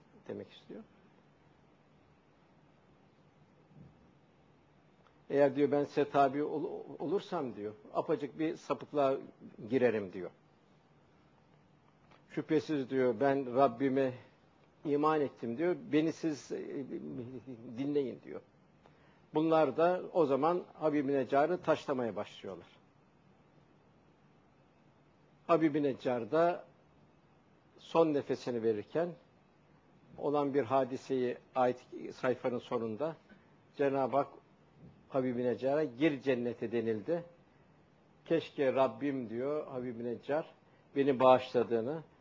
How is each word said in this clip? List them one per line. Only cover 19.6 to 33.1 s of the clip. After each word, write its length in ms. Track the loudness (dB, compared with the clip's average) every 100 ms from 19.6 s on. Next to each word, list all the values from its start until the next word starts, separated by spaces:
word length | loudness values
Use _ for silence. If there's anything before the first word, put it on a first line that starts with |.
| 4 4
da 240 | 2 2 -2
o 120 | 2 2
zaman 380 | 4 2 0 -4
Habib-i 400 | -4 0 0 0
Neccar'ı 440 | 0 2 2 2 0
taşlamaya 580 | 0 0 0 -4 -4 -4
başlıyorlar. 520 | -10 -12 -14 -14 -16 -20 _ _ _ _ _ _ _ _ _ _ _ _ _ _ _ _ _ _ _ _ _ _ _ _ _ _ 2
Habib-i 360 | 4 4 2
Neccar 480 | 0 0 -2 -2 0
da 340 | 2 2 0 -8 -20 _ _ _ _ _ _ _ _ _ -20
son 340 | -2 2 4
nefesini 500 | 2 -2 -6 -4 -2
verirken 460 | 0 -2 -2 -4 -4 -8 _ _ _ _ _ _ _ _ -20 -8
olan 360 | -2 -2 0
bir 100 | 0
hadiseye 720 | 2 0 0 -4 -4 -2 -2 -4 -6 0
ait 220 | 0 0 -8 -14 -12
sayfanın 460 | -4 -2 -2 -2 -4
sonunda 560 | -4 -4 -4 -4 -6